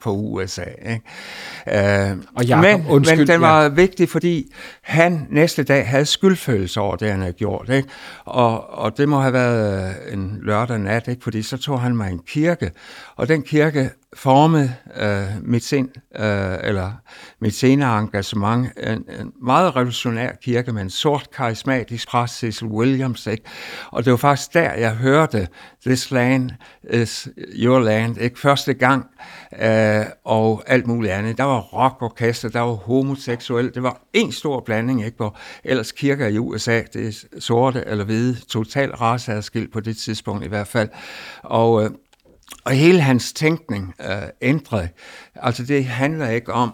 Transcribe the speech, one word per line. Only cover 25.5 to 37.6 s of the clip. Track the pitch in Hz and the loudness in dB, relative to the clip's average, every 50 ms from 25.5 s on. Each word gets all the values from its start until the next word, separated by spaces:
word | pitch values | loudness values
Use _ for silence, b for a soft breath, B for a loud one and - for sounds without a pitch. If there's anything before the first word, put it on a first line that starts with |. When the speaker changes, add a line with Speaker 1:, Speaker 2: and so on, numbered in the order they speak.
| B B B B B B _ | B B B B B B _
Speaker 1:
"This | 127 131 127 - - | 0 0 0 -2 -2
land | 135 123 120 123 131 131 127 127 127 b b b b b b - | 0 2 2 4 2 2 0 -2 -8 b b b b b b -2
is | - 117 117 110 - - - 127 - - - - - | 0 0 0 0 -4 -10 -12 -14 -14 -16 -16 -14 -6
your | - 110 120 127 131 | 0 2 4 4 4
land", | 120 110 107 110 113 117 117 | 4 4 2 2 0 -2 -4
ikke? | - 113 123 123 - | -4 -4 -4 -4 0
Første | - 143 143 139 - 147 131 | 2 2 2 2 0 -4 -2
gang, | - 131 127 135 131 127 - B B B B B B B B - - | 2 2 2 2 2 -2 -8 B B B B B B B B -8 -2
øh, | - 110 110 110 110 107 107 107 107 104 - _ _ | 0 2 4 4 4 4 2 2 0 -4 -8 _ _
og | - 113 110 110 110 110 107 - | 0 2 2 4 2 0 0 0
alt | - 131 127 120 | 0 0 0 2
muligt | 120 117 117 110 101 92 | 0 -2 0 0 -2 -2
andet. | 101 104 113 113 | -2 -2 -4 -2
Der | 113 131 | -2 0
var | 143 135 113 | 0 0 -2
rockorkester, | 95 - - 101 123 131 - - 123 113 - - 117 117 117 - - 113 | -2 -6 -2 0 0 0 0 -2 -8 -8 -6 -2 -2 -2 -2 -2 -6 -6
der | - 123 | -4 -2
var | 120 120 117 | -2 -2 -4
homoseksuel. | 104 95 110 123 135 135 139 139 135 - 127 120 120 - - 123 117 123 123 - | -6 -4 0 0 0 0 0 -4 -6 -6 -8 -8 -8 -6 -4 -2 -2 -2 -2 -4
Det | 123 127 | -4 -4
var | 127 120 - _ _ - | -4 -6 -6 _ _ 0
en | 214 226 - | 0 0 0
stor | - - - 156 139 123 | -4 -6 -6 -4 -4 -4
blanding, | - - 110 110 113 123 131 120 104 | -4 -2 -2 -2 0 0 -2 -2 -2
ikke? | 117 - | -4 -6
Hvor | - 113 107 B B B B B B B | -6 -6 -6 B B B B B B B
ellers | - 131 123 110 - | -2 -2 -2 -2 -6
kirker | - - 143 139 139 139 135 | -8 -4 -2 0 0 0 0
i | 107 104 107 | 0 0 0
U | 120 - - | -2 -4 -6
S | 110 - | -6 -2
A, | 120 117 117 110 - - | 0 0 0 -2 -4 -8
det | 113 107 | -8 -8
er | 110 107 - - _ - - | -8 -8 -12 -16 _ -18 -12
sorte | - - 120 117 | -4 0 2 2